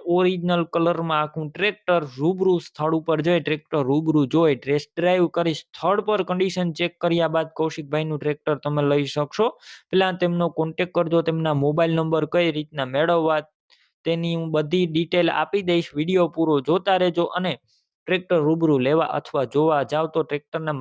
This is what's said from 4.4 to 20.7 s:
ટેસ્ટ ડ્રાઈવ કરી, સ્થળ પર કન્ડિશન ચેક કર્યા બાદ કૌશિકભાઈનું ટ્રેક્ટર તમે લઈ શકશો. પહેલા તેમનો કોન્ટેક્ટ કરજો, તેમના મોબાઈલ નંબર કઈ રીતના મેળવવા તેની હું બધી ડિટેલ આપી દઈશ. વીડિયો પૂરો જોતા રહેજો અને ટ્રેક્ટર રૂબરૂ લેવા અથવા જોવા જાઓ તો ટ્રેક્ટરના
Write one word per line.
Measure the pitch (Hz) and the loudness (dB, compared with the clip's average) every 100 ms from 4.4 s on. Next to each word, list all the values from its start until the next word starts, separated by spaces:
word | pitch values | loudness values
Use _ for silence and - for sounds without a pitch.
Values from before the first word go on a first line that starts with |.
| 165 127 | 4 2
ટેસ્ટ | 131 147 - | 0 -4 -4
ડ્રાઈવ | - 175 185 165 175 | -2 2 2 2 0
કરી, | 170 151 | -2 -2
સ્થળ | - - 165 208 202 | -8 -4 -2 0 0
પર | 208 208 | 0 0
કન્ડિશન | 180 190 180 175 151 | 0 0 0 -2 -2
ચેક | 175 - | -4 -2
કર્યા | 175 170 160 160 | 0 0 0 0
બાદ | 156 - | -2 -4
કૌશિકભાઈનું | 160 160 143 151 156 151 | -4 -4 -6 -4 -2 -4
ટ્રેક્ટર | 147 143 - 143 | -4 -4 -4 -4
તમે | 147 147 143 | -2 0 2
લઈ | 143 139 | 2 0
શકશો. | 147 147 - 226 - - - - | -4 -4 -2 -2 -4 -20 -20 -2
પહેલા | 185 190 180 | 0 0 0
તેમનો | 175 175 170 160 | 0 0 -2 -2
કોન્ટેક્ટ | 160 160 180 170 | -4 -4 -2 -2
કરજો, | 165 170 165 | 0 0 0
તેમના | 160 160 147 | 0 0 2
મોબાઈલ | 143 151 165 165 | 2 2 2 0
નંબર | 160 160 156 175 | 0 0 0 0
કઈ | 170 151 | 0 -2
રીતના | 147 151 131 | -6 -6 -4
મેળવવા | 135 165 170 160 156 151 _ _ _ _ _ - | 0 2 2 2 0 -4 _ _ _ _ _ -4
તેની | 165 170 165 | -2 -2 -4
હું | 160 | -2
બધી | 156 151 180 175 | -2 0 0 0
ડિટેલ | 156 165 175 165 | 0 0 0 0
આપી | 151 156 202 180 | 0 -2 -2 0
દઈશ. | 170 165 147 | 0 -2 -4
વીડિયો | 160 185 170 - | 0 2 0 0
પૂરો | 160 143 | 2 2
જોતા | 131 180 185 190 | 2 0 2 2
રહેજો | 180 170 170 180 | 2 0 -2 -2
અને | 180 127 | -4 -6
ટ્રેક્ટર | _ _ _ _ - 185 185 175 147 | _ _ _ _ -4 -4 0 0 2
રૂબરૂ | 165 165 139 127 | 2 2 2 2
લેવા | 160 156 147 | 0 0 -4
અથવા | - 147 123 139 | -6 -4 -2 0
જોવા | 160 147 127 | 2 2 0
જાઓ | 151 160 | -2 -2
તો | 165 | -4
ટ્રેક્ટરના | 151 147 - 165 156 | -4 -6 -8 -8 -6